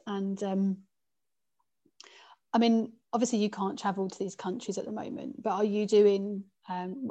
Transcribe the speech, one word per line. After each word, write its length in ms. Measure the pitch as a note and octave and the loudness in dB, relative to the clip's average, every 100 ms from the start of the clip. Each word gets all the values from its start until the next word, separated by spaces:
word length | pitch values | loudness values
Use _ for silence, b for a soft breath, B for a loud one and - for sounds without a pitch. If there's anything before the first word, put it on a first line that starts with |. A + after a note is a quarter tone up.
| - | -8
And, 340 | G3 G3 G3 | -4 -4 -4
um, 340 | G3 G3 G3 F#3+ - _ _ _ _ _ _ _ _ _ _ _ B B B B _ | -2 0 0 -2 -8 _ _ _ _ _ _ _ _ _ _ _ B B B B _
I 60 | A3+ | 2
mean, 340 | A#3 A3+ A3 - _ | 6 4 2 -8 _
obviously 260 | A3+ A#3+ G#3+ | -2 0 2
you 120 | G#3 | 0
can't 280 | G3 F#3+ - | -2 -4 -2
travel 300 | G3+ F#3+ F#3+ | -4 -2 -4
to 100 | - | -6
these 180 | F#3+ - | -8 -6
countries 420 | F#3+ F#3 - G3 | -6 -6 -6 -6
at 60 | |
the 80 | - | -6
moment, 500 | G#3+ - - - - | -8 -8 -10 -10 -6
but 100 | A3 | -4
are 120 | F#3+ | 0
you 220 | G#3+ G#3 G#3 | 0 0 4
doing, 580 | G#3+ G#3 G3 G3+ G3 G3 _ - | 8 8 6 0 -6 -10 _ -10
um, 400 | F3+ F#3 C4+ C4 | -8 -8 -6 -6